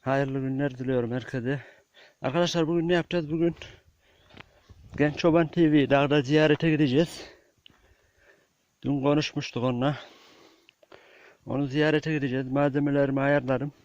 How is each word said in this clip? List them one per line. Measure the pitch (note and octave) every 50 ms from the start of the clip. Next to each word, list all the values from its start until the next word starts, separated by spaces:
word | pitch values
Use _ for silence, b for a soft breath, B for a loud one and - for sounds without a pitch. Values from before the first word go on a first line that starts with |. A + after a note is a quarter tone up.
Hayırlı | _ C3 C3+ C#3 C#3+ C3+ C3+ C#3
günler | C3 C3+ C3+ C3+ C#3+ C#3+ C3 B2
diliyorum | C3 B2+ C3 B2 A#2 A2+ A#2+
herkese. | B2+ A#2+ - - C3 A2+ B2 C#3+ C#3 B B B B B _ b b b b b b -
Arkadaşlar | C3 C3 E3+ F3 E3+ - E3+ D#3+ D3
bugün | E3+ E3+ E3 E3+
ne | F3+
yapacağız? | F3 D#3+ - - F3 D#3+ D3
Bugün | D#3 E3 E3 E3+ E3 - - - - - _ _ _ b b b b b b b b b b b b b b b b b b - -
Genç | - D3 D3 D3
Çoban | - - F3 D#3 E3+ E3+ D#3
T | - F3 E3+ D#3 D3+
V | D3+ C#3 A#2+
dağda | C#3 C#3 C#3+ C#3 C#3+ D3+ C3+
ziyarete | B2+ D3+ D#3 D3+ D3+ D3+ - - E3
gideceğiz. | D#3 C#3+ D3+ C#3 B2 C#3+ F3 - - - - B B B B B B _ _ b b b b b b b b b b b b b b b b b b b _ _ _ _ _
Dün | B2+ C#3 C#3+ C3
konuşmuştuk | C#3+ D3 D3+ D3 - - D3 C#3 - - B2 A#2
onunla. | B2+ B2 A#2+ B2+ C#3+ C#3+ B B B B B B B B B B B B B B B B _ _ B B B B B B B B B B B B
Onu | - A#2+ C3+ C#3+
ziyarete | C3+ B2+ D3+ D3+ D#3 D3+ D3+ - D#3 D#3+
gideceğiz. | D3+ C3 C3+ B2 C3 C3+ C3
Malzemelerimi | B2+ C#3 C#3+ D3 C3 D3+ C#3+ D3 C#3 C#3+ C#3 C3+ C3+ C3+
ayarlarım. | C3+ C#3+ C#3+ C#3+ B2+ B2+ C3+ B2 C3+ D3 - _